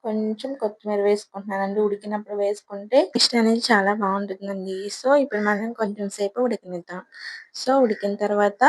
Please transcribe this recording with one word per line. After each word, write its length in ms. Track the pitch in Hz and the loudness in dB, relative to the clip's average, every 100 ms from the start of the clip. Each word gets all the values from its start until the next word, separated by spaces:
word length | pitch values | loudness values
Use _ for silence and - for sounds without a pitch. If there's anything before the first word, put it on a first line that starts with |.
కొంచెం 480 | 233 214 214 214 262 | -4 -2 -2 -4 -8
కొత్తిమీర 460 | 277 214 214 208 208 | -4 -4 -4 -2 2
వేసుకుంటున్నానండి. 760 | 202 208 - 202 202 196 196 202 | 2 2 -2 -12 -6 -2 0 2
ఉడికినప్పుడు 580 | 208 202 208 208 208 208 | 0 0 -4 -6 -6 -2
వేసుకుంటే 600 | 202 208 _ 202 208 262 370 | -2 -2 _ -14 2 2 2
టేస్ట్ 280 | - - | 0 2
అనేది 260 | 240 226 226 | 4 2 2
చాలా 300 | - 214 196 | 2 4 4
బాగుంటుందండి. 840 | 208 196 196 202 190 196 196 190 190 202 | 2 0 -2 -4 -8 -8 -8 -8 -8 -8
So, 200 | - 254 | -4 2
ఇప్పుడు 260 | 285 277 208 | 2 2 0
మనం 260 | 208 208 226 | 0 0 -4
కొంచెం 340 | 233 214 208 202 | -4 -6 -4 -8
సేపు 320 | - 202 247 | -4 -4 0
ఉడకనిద్దాం. 640 | 247 214 180 180 - 180 - - - - - | -2 -2 -8 -12 -10 -14 -14 -18 -16 -16 -18
So, 200 | - - 269 | -6 0 4
ఉడికిన 340 | 240 202 202 | 4 2 -4
తర్వాత 480 | 202 208 208 208 202 | -2 0 2 2 6